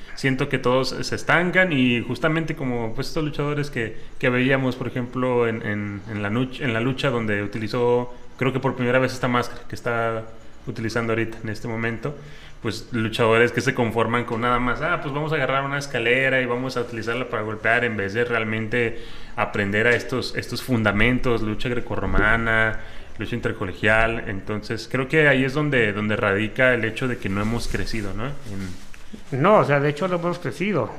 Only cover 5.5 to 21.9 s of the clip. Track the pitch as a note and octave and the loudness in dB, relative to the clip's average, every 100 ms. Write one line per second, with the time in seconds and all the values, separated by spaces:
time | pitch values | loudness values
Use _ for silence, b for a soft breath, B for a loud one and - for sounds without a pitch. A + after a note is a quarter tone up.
5.5 | A2 G#2+ G#2 G#2 G2+ G#2+ G#2 G2+ A2+ C3 | 0 -2 -4 -4 -6 -6 -4 -2 0 -2
6.5 | - C#3 A2+ B2 C3 C#3+ A#2+ A2 G#2 G2+ | -2 -2 0 0 0 0 0 0 0 -2
7.5 | A2 G#2+ B2+ A#2+ B2 A#2+ B B - B2 | -4 -2 0 4 2 0 B B -2 0
8.5 | C3 C3 A#2+ B2 C3 B2+ B2 B2+ B2 A#2 | 0 -2 0 2 4 2 0 0 2 0
9.5 | - - - B2 A#2 A2+ A2+ A2 - B | -6 -8 -6 -2 0 0 -2 -8 -12 B
10.5 | B - G#2+ A2+ A#2 A#2 A2+ A2+ - A2 | B -10 -6 -2 -2 0 0 -2 -4 -8
11.5 | G#2 B2 A2+ A#2 A2 C#3+ - B B B | -6 -6 -4 -4 -4 -6 -8 B B B
12.5 | B A2+ G2 - A#2+ A2 A#2 A2+ A2+ A#2+ | B -6 -6 -4 -2 0 2 4 6 4
13.5 | A#2 C3 C3 A2+ A2 A2+ A#2+ A2+ A2 B2 | 2 0 0 2 2 2 0 -2 -2 0
14.5 | B2 B2 A2 D#3+ E3 D3 C#3+ D3+ D#3 C3 | 2 0 0 -2 -2 -2 -4 -2 0 0
15.5 | C3+ C#3 C#3 C#3+ A#2+ A#2 B2+ C3+ C3 B2 | 0 0 -4 -4 0 2 4 4 2 0
16.5 | B2 C3 B2+ - A2+ G#2+ A#2+ B2 A2+ G#2+ | -2 -2 -4 -4 -4 -4 -2 -2 -4 -4
17.5 | G2+ A2+ A#2+ A#2+ G#2 G2 A2 A#2+ A2+ A2 | -2 2 2 2 0 -2 0 0 0 0
18.5 | A2 A2 B2 A2+ - B B B B - | -2 0 0 0 -2 B B B B -2
19.5 | G#2+ G2+ G#2 A#2 A#2 - B2+ G2+ - - | 0 2 4 4 2 0 -2 -2 -6 -6
20.5 | A#2+ - A#2+ G#2 G2+ A#2 B2+ B2+ A2+ G#2+ | -6 0 2 4 4 4 4 2 2 0
21.5 | G#2 B2+ A#2+ - | 0 0 0 -2